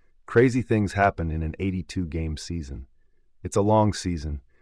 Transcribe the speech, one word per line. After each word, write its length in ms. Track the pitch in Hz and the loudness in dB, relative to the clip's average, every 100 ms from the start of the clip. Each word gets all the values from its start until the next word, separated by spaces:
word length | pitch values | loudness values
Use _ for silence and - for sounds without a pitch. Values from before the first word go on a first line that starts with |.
| _ _ | _ _
crazy 380 | - - 127 127 | 0 4 6 4
things 320 | - 110 98 | 0 2 2
happen 360 | 104 101 - 82 | 2 2 2 -4
in 120 | 80 | -4
an 120 | 80 - | -4 -4
eighty-two 480 | 95 92 80 98 87 | -4 -4 -6 -6 -4
game 320 | 82 80 78 | -4 -4 -6
season. 480 | - 85 69 64 - _ _ _ _ _ | -6 -8 -8 -10 -14 _ _ _ _ _
It's 140 | 92 107 | -4 0
a 40 | |
long 320 | 104 107 104 | 4 4 4
season, 480 | - 92 82 73 73 - _ | 2 -4 -4 -6 -8 -10 _